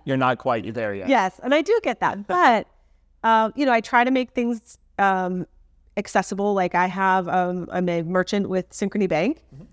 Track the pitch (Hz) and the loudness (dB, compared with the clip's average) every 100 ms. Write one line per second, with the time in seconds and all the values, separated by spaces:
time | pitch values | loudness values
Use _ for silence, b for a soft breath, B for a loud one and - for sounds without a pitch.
0 | - 131 127 123 131 117 98 113 107 98 | -4 0 0 0 -2 -2 -4 -6 -4 -4
1 | 95 254 190 - 254 294 320 453 - - | 0 2 0 -4 0 0 2 0 0 -2
2 | 165 196 202 359 311 226 - _ _ _ | -2 -2 -2 2 4 4 0 _ _ _
3 | _ _ 226 226 220 247 277 233 - 247 | _ _ 2 2 2 0 2 2 2 2
4 | 247 262 247 - 240 226 - - _ - | 4 2 -2 -2 -4 -4 -10 -20 _ 0
5 | 196 190 180 185 - _ _ _ _ - | 2 2 -2 -4 -8 _ _ _ _ -8
6 | 202 202 - 190 202 196 180 175 185 185 | -2 -2 -2 -2 0 0 0 0 0 0
7 | 190 185 175 185 180 180 - 180 180 170 | 0 2 2 0 0 -4 -6 -2 -2 -2
8 | 165 185 180 202 190 185 - - 196 220 | -2 -2 0 -2 -2 -2 -4 -6 -4 -2
9 | 185 156 208 320 _ 139 185 | 0 0 0 -2 _ -20 -20